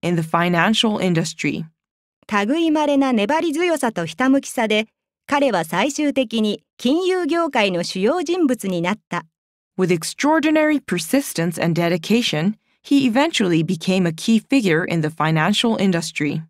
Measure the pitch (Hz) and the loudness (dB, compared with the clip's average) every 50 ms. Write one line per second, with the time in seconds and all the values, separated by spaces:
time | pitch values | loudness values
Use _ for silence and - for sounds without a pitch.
0 | - 170 175 165 160 160 - 170 175 180 175 170 165 202 220 - - 226 208 - | -2 0 -2 -2 -2 0 0 0 0 2 2 2 2 2 2 2 0 0 0 0
1 | - 185 175 160 160 160 - - - 151 143 170 165 - _ _ _ _ _ _ | 0 0 0 0 0 -2 -6 -4 -4 -4 -4 -4 -8 -12 _ _ _ _ _ _
2 | _ _ _ _ _ - 214 202 202 208 277 339 339 320 302 311 302 294 285 277 | _ _ _ _ _ -4 -2 -2 0 0 0 0 2 2 2 2 2 2 2 2
3 | 277 269 254 214 202 208 294 320 339 339 277 320 359 359 330 302 - 233 - 175 | 2 2 2 0 0 0 0 -2 0 -2 -2 -2 0 0 0 0 -2 -4 -4 -4
4 | 170 160 - - 254 262 269 277 - - - - 226 214 214 214 220 _ _ _ | -8 -8 -4 -2 2 2 2 2 0 -2 -4 -4 -2 0 0 0 -2 _ _ _
5 | _ _ _ _ _ - 277 285 285 262 214 175 165 160 - 185 214 294 277 - | _ _ _ _ _ -2 0 2 2 2 2 0 -2 -2 -2 0 0 0 -2 -2
6 | 302 285 - 269 262 220 - 226 214 208 202 - _ _ _ _ - 240 285 339 | -2 0 0 0 -2 -2 -2 -2 0 0 -2 -4 _ _ _ _ -2 0 0 2
7 | 381 359 370 370 349 285 330 339 339 320 - 254 208 202 180 170 180 - - 185 | 0 0 0 0 0 0 0 0 -2 0 0 0 0 0 0 -2 -4 -4 -4 -2
8 | 185 220 311 359 339 302 339 370 339 269 254 226 - 190 180 170 165 180 208 - | 0 0 0 0 -2 -2 0 0 2 0 0 0 -2 -4 -4 -2 -2 -2 -4 -4
9 | _ _ - 175 - _ _ _ _ _ _ _ _ _ _ - 185 170 180 170 | _ _ -8 -8 -8 _ _ _ _ _ _ _ _ _ _ -2 0 0 0 -2
10 | 160 - - - - 285 311 320 294 311 311 311 302 302 302 277 _ - 185 175 | -2 -8 -8 -2 0 2 2 2 2 2 2 2 2 2 0 -2 _ -4 -4 -4
11 | 160 - - 277 277 - - - 165 180 165 - - 170 165 165 170 170 175 180 | -2 0 -2 -2 -2 -2 -4 -2 -2 -2 -2 -2 -2 0 0 0 0 0 0 -2
12 | 160 - 202 - 226 - - 151 160 196 220 _ _ _ _ _ _ - 277 277 | 0 0 0 0 0 0 -2 0 -2 -2 -4 _ _ _ _ _ _ 0 2 2
13 | 262 254 214 262 285 339 330 - 220 180 175 160 165 160 185 160 - - 185 190 | 2 2 2 2 0 0 0 0 2 2 2 2 2 0 -2 -4 0 0 2 2
14 | 185 170 165 160 - - 226 220 - _ - 277 220 185 160 156 - - - 170 | 2 0 -2 -2 0 2 2 2 2 _ 0 2 2 2 2 2 0 0 -2 -2
15 | 151 151 160 - 151 156 160 160 156 180 208 - - 233 220 - 190 196 175 170 | -2 -2 -2 -2 0 2 2 2 2 2 2 2 2 0 0 2 2 0 0 0
16 | 160 - - - 147 147 143 156 160 | -4 -6 -6 -4 -4 -4 -4 -6 -8